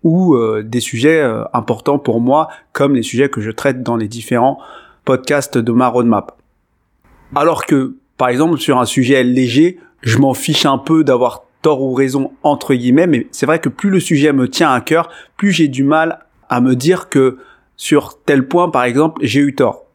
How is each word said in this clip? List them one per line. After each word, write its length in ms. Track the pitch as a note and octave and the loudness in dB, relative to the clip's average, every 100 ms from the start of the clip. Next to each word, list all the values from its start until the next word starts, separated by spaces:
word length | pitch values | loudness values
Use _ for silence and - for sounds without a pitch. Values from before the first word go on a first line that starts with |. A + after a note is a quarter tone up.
ou, 320 | E3 E3+ F3+ C3 | 2 2 4 2
euh, 280 | A2+ G#2+ | 2 -2
des 160 | A2 A#2+ | -4 -6
sujets, 400 | - A2+ C#3+ D#3+ | -4 0 2 2
euh, 240 | C3+ A2 G#2+ | 0 -2 -4
importants 460 | A#2+ A#2 A#2+ - C#3+ | -6 -4 -4 -2 -2
pour 220 | - A#2 | 0 0
moi, 260 | A#2+ D3 D#3 - _ | 2 0 -2 -10 _
comme 240 | - C#3 C3+ | -2 0 0
les 80 | |
sujets 260 | A2 A#2 C#3 | -2 -2 -2
que 120 | B2 | -2
je 100 | G#2+ | -8
traite 320 | A2 C3+ B2+ | -4 -4 -2
dans 140 | A#2 A#2 | -4 -4
les 100 | G#2 | -4
différents 520 | A#2 - A#2+ B2+ C#3 - - - _ | -10 -4 0 0 -2 -16 -20 -20 _
podcasts 540 | - C3 - D3 C3+ A#2+ | -2 -2 0 -4 0 -2
de 140 | A2+ | 0
ma 160 | A#2 B2+ | 2 2
roadmap. 500 | B2 A#2 G#2 - _ _ _ _ _ _ _ _ _ _ C#3+ | 2 2 0 -2 _ _ _ _ _ _ _ _ _ _ -2
Alors 300 | D#3+ D#3 - | 0 -2 0
que, 300 | C#3+ C3 - _ - | 0 0 -10 _ -4
par 120 | B2+ | -2
exemple, 280 | B2 E3 D3 | 0 0 0
sur 200 | - B2+ | 0 0
un 60 | A#2+ | 0
sujet 380 | - B2 C3+ | 0 2 2
léger, 560 | B2 B2 B2+ B2 E3+ F3+ - _ | 2 0 0 2 2 0 -20 _
je 160 | A#2+ A2 | -2 2
m'en 160 | C#3 | 2
fiche 320 | C3 - C#3+ C#3+ | 0 -2 0 0
un 120 | C3+ | -2
peu 260 | - D#3+ | 0 0
d'avoir 420 | C#3 B2 B2 - _ _ D#3 | 2 2 0 -4 _ _ -2
tort 160 | C3+ | 0
ou 140 | C3+ B2+ | -2 0
raison, 360 | C3+ C3+ C3+ - | 0 -2 -6 -2
entre 320 | D3+ C#3+ - C3 | -2 -2 -2 0
guillemets, 320 | B2 C3+ F3+ | 2 2 4
mais 180 | C3 - | 0 -4
c'est 160 | - C3+ | -4 -2
vrai 100 | E3 | 0
que 120 | C3+ | -2
plus 200 | - G3+ | -4 0
le 100 | F#3+ | 0
sujet 340 | - D#3 D3 | 0 0 2
me 140 | C#3 B2+ | 2 -2
tient 240 | - D#3+ | 0 0
à 100 | B2 | 0
cœur, 280 | - D#3+ E3 - - - | 0 -2 -2 -12 -20 -4
plus 160 | G3+ | -2
j'ai 160 | E3 D3+ | 0 0
du 160 | C3 | 0
mal 360 | C#3 D#3 E3 - _ _ _ | 0 2 0 -4 _ _ _
à 140 | B2 | 0
me 140 | B2+ B2+ | 2 2
dire 340 | D3 F3+ - | 0 0 0
que 300 | C3+ C3 C3 - _ _ - | 2 2 0 -20 _ _ -14
sur 440 | - D3+ - - | 0 0 0 -8
tel 240 | - C#3 C3 | 0 0 2
point, 220 | E3+ F3 | 0 0
par 140 | D3+ | 0
exemple, 360 | B2 B2 D#3+ D#3 | 0 0 0 -2
j'ai 160 | B2 B2+ | -2 0
eu 160 | C#3+ C3+ | 0 0
tort. 320 | A#2+ - - | -2 -2 -18